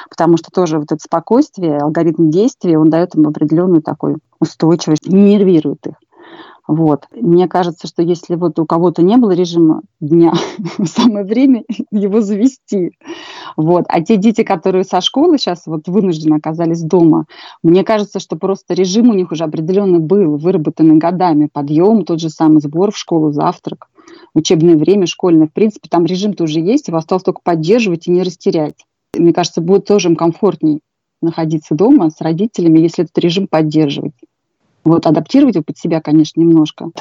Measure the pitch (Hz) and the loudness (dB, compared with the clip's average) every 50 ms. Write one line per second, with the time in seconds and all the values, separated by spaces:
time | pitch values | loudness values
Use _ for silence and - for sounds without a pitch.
0 | - - - - 170 165 170 165 165 - - 196 185 160 156 156 147 - 165 151 | -20 -12 -6 -2 0 2 2 0 0 -4 -4 -2 -2 -2 -2 -4 -4 -6 -6 -8
1 | - - - 165 - - 220 254 302 - _ - 180 160 147 147 143 151 151 170 | -6 -6 -6 -6 -2 0 0 0 0 0 _ -6 -4 -4 -2 -2 -2 -2 -2 -2
2 | 165 175 160 160 165 156 151 185 214 262 - _ - 180 160 156 156 160 156 160 | -2 0 0 0 0 2 2 2 0 0 -2 _ -2 0 2 2 2 2 2 2
3 | 175 180 - 151 151 151 147 - 156 151 160 165 180 190 175 156 156 - 151 - | 0 0 0 0 0 0 0 -2 -2 0 0 0 2 2 2 0 0 -2 -6 -6
4 | - 147 143 151 - _ _ - - - - - - 160 175 160 - - 151 151 | -6 -6 -6 -6 -10 _ _ -6 -6 -6 -4 0 0 0 2 0 0 -2 -4 -2
5 | - - 185 196 202 202 202 208 202 185 180 156 - 147 - - - - 151 - | -2 0 2 4 4 4 4 4 4 2 2 2 0 -2 -6 -8 -10 -14 -16 -16
6 | _ _ _ _ - - - - - - - _ _ - 156 160 165 156 147 143 | _ _ _ _ -20 -20 -20 -20 -20 -20 -20 _ _ -4 -2 0 2 0 0 -2
7 | - - - 240 - 175 170 175 180 160 - 180 185 175 165 - - 165 - - | -4 -10 -12 -4 0 2 2 2 2 2 0 -2 -2 -4 -6 -10 -12 -8 -6 -4
8 | 170 165 175 165 - - 180 165 180 170 160 - 165 - 180 160 175 180 160 - | -2 -2 -2 -4 -6 -6 -6 -4 -4 -4 -2 -4 -4 -2 0 0 0 0 0 2
9 | 170 185 226 262 240 208 180 165 180 170 170 170 165 156 156 - - _ _ _ | 2 2 4 4 2 2 2 0 -2 -2 0 2 2 2 2 0 -6 _ _ _
10 | 165 143 160 170 170 165 - 165 - - - - 202 165 - - 202 156 - - | -4 0 2 4 4 4 2 0 -4 -6 -10 -12 -12 -10 -8 -6 -6 -4 -2 0
11 | - 247 208 202 202 185 220 247 269 269 254 220 - - 214 - - - 202 214 | 0 0 0 -2 -4 -4 -2 0 2 2 2 0 -2 -6 -10 -10 -8 -6 -4 -4
12 | 196 196 190 226 214 196 214 190 220 269 - - _ _ 208 196 175 - - _ | -2 0 0 -2 -2 -2 -2 0 0 -2 -2 -4 _ _ -6 -4 -4 -6 -8 _
13 | _ - 330 - - - - - - - - - 156 160 175 175 - - - 170 | _ -20 -18 -18 -18 -20 -20 -18 -18 -12 -6 -4 0 0 0 0 0 -2 -4 -2
14 | 160 - 226 190 190 233 208 - 220 - 196 170 - 190 185 185 185 - - 180 | 0 0 0 0 2 0 0 0 0 -2 -2 -4 -2 -2 -2 -2 -2 -2 -2 -4
15 | - - - 262 302 359 311 262 - 196 175 170 - 160 160 156 156 185 175 220 | -4 -4 -2 0 0 2 2 0 -2 -4 -6 -8 -8 -8 -8 -8 -6 -4 -2 0
16 | 196 190 165 156 156 156 151 151 - 156 160 165 170 165 165 170 165 151 - 180 | 0 0 -2 -2 0 0 0 0 -2 -4 -6 -4 -4 -4 -4 -4 -4 0 2 4
17 | 170 160 156 160 156 - - - - - - - - 165 170 190 185 - 220 214 | 4 4 4 2 0 -6 -12 -20 -20 -20 -10 -2 2 2 4 4 2 0 -2 -2
18 | 208 202 - 196 - - 185 160 - 185 196 - _ - 175 165 190 185 180 226 | -4 -6 -8 -12 -10 -10 -10 -6 -6 -6 -6 -6 _ -6 -4 -2 -2 0 0 2
19 | 233 247 214 190 185 165 170 151 170 156 151 - 160 160 185 196 202 190 175 170 | 2 2 2 0 -2 -4 -4 -6 -6 -6 -6 -6 -4 -2 -2 0 0 2 2 2
20 | 160 147 185 208 196 151 147 147 156 180 190 180 151 156 - - 160 160 156 160 | 2 2 2 2 2 0 0 -2 -2 -2 -2 -2 -2 -4 -2 2 4 4 4 4
21 | 160 170 185 165 180 180 156 147 151 147 - 147 143 143 151 151 180 208 226 214 | 2 0 0 0 0 0 2 2 0 -2 -4 -6 -6 -2 0 2 2 2 2 0
22 | 165 - 170 160 165 160 151 - 160 156 156 156 147 147 147 165 196 214 208 - | 0 -2 -4 -4 -4 -6 -4 0 2 2 4 2 2 0 -2 -2 -2 -2 -2 -6
23 | - - 175 165 156 151 147 147 156 170 185 - - - - - - _ _ _ | -6 -4 -2 -2 0 -2 -2 -2 -4 -4 -6 -8 -10 -14 -14 -16 -16 _ _ _
24 | _ - - - - _ - 160 156 - 185 160 156 175 170 151 156 165 196 208 | _ -20 -20 -20 -18 _ -4 -2 0 2 2 2 4 4 4 4 4 2 2 2
25 | 180 165 - - - 185 165 160 156 156 - - 202 220 - - - - - 170 | 0 -2 -4 -4 -2 2 2 2 2 2 0 0 -2 -2 -2 -6 -8 -4 -2 0
26 | 175 160 185 185 202 214 180 - 170 156 151 165 160 185 240 302 - - 170 165 | 0 0 -2 -2 -4 -4 -4 -4 -4 -4 -2 -2 -2 0 0 -2 -2 -4 -6 -6
27 | 156 - 190 185 185 - 180 - - 180 175 160 156 165 214 247 226 196 170 165 | -4 -2 -4 -4 -2 -4 -6 -4 -4 -4 -2 -2 0 2 2 2 2 0 -4 -4
28 | - 175 175 180 185 185 175 - - 196 175 170 151 143 - _ _ _ _ _ | -2 -2 -2 0 -2 -4 -6 -6 -4 -2 -2 -2 -2 -4 -8 _ _ _ _ _
29 | _ _ - - 170 170 165 185 175 - - 196 165 170 196 196 - - 208 208 | _ _ -4 0 2 2 2 2 -2 -4 -4 -4 0 0 0 0 2 2 0 2
30 | 185 175 170 165 170 170 160 - - 190 175 - - 156 147 151 - _ _ _ | 2 0 0 0 0 -2 -2 -2 -2 -2 -2 -2 -2 -2 -2 -4 -6 _ _ _
31 | _ _ _ _ - 165 160 - 165 160 160 156 - - 165 147 190 247 285 269 | _ _ _ _ -6 -6 -4 -4 -4 -4 -4 -6 -4 -4 -2 0 4 4 4 4
32 | 175 156 156 - - 160 165 165 208 233 - - 175 165 160 160 165 170 - - | 4 0 -2 -4 -4 -4 -2 -2 -4 -4 -4 -2 2 4 4 4 4 2 0 -4
33 | 175 160 - 180 170 175 165 196 196 - - 160 160 151 151 156 156 143 143 - | -6 -4 -2 -2 -2 0 0 -2 -2 -2 -2 -2 0 0 0 0 0 0 -2 -6
34 | - 147 - _ _ _ _ _ _ _ _ _ _ _ _ _ - 156 165 165 | -8 -10 -12 _ _ _ _ _ _ _ _ _ _ _ _ _ 0 0 0 2
35 | - 170 156 165 156 - - 269 285 262 196 175 151 - 151 - - 175 165 160 | 2 0 0 0 0 0 2 2 2 2 2 -2 -4 -8 -10 -10 -6 -4 -4 -4
36 | - 151 147 160 151 - - 160 165 170 165 160 156 151 - - - 170 - - | -2 0 2 2 2 0 0 0 2 4 4 4 2 0 -2 -8 -14 -16 -14 -16